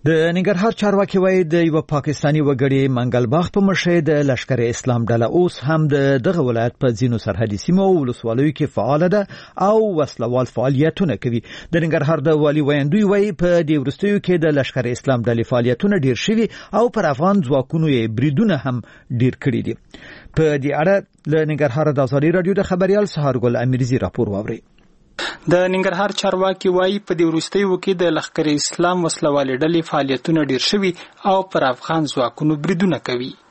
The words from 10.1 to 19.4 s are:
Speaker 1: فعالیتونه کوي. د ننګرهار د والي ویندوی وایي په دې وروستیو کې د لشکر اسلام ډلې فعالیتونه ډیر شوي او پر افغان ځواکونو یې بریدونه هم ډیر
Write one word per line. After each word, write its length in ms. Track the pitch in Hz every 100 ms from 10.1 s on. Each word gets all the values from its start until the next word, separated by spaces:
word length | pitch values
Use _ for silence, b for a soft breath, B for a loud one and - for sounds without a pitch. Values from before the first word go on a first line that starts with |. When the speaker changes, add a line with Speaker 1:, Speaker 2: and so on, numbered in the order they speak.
| - 117 123 127
Speaker 1:
فعالیتونه 680 | - 127 135 156 156 151 101
کوي. 260 | 127 117 B B B
د 40 | 165
ننګرهار 440 | 160 156 147 160
د 80 | 143
والي 320 | 156 151 151
ویندوی 420 | 139 147 143 202
وایي 300 | 202 202 208
په 280 | 160 180 175
دې 180 | 151 151
وروستیو 400 | 131 - 202 202
کې 180 | - 180
د 80 |
لشکر 400 | 160 147 127 -
اسلام 380 | 120 123 - 127
ډلې 200 | 117 117
فعالیتونه 540 | 113 123 120 120 202 202
ډیر 180 | 131
شوي 340 | 117 - 220 208 B B
او 140 | 214 240
پر 160 | -
افغان 360 | 160 127 180 202
ځواکونو 480 | 127 143 127 165 160
یې 220 | 131 110
بریدونه 500 | 110 147 143 220 151 135
هم 160 | 123 B B B 117
ډیر 140 | 127 -